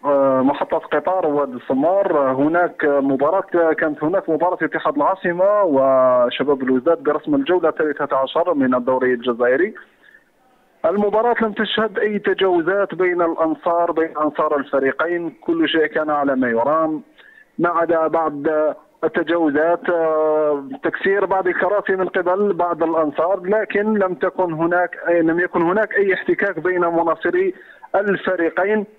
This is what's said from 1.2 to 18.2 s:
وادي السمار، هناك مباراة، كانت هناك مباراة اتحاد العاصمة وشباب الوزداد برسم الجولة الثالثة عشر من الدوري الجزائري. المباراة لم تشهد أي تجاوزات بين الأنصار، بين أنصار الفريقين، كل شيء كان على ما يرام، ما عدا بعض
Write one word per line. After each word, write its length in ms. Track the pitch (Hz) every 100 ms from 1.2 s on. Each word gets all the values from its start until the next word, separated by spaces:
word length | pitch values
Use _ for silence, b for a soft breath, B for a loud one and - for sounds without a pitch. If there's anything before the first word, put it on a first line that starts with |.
| 170
وادي 260 | 147 139
السمار، 760 | 123 - 131 151 190 196 160 135
هناك 540 | 131 143 170 175 - 147
مباراة، 880 | 143 135 135 143 185 185 175 165
كانت 300 | 156 165 147
هناك 260 | 151 190 -
مباراة 280 | 156 175 190
اتحاد 340 | 156 156 160 143
العاصمة 680 | 151 190 180 175 190 208
وشباب 1000 | 196 139 135 131 127 127 123 - 139 143
الوزداد 400 | 131 131 127 160
برسم 320 | 147 147 - 143
الجولة 340 | 135 180 165
الثالثة 480 | 147 156 143 143 135
عشر 360 | 131 160 175
من 220 | 156 131 127
الدوري 380 | 123 131 127
الجزائري. 600 | 123 117 117 123 131 196 - - b b b b _ _ _ _ _ 156
المباراة 500 | 196 208 208 233 233
لم 100 | 226
تشهد 480 | 208 208 - 220 208
أي 200 | 208 208
تجاوزات 760 | 196 185 190 175 160 196 196 165
بين 260 | 180 175
الأنصار، 720 | 170 165 160 151 - 170 170
بين 260 | 160 160 151
أنصار 400 | 151 147 156 147
الفريقين، 760 | 135 139 135 135 160 175 170 -
كل 280 | - 165 156
شيء 160 | 160 151
كان 240 | 156 151
على 260 | 147 143 131
ما 140 | 127
يرام، 520 | 113 120 156 160 156 - B B B B -
ما 100 | 170
عدا 380 | 170 165 165 160
بعض 260 | 160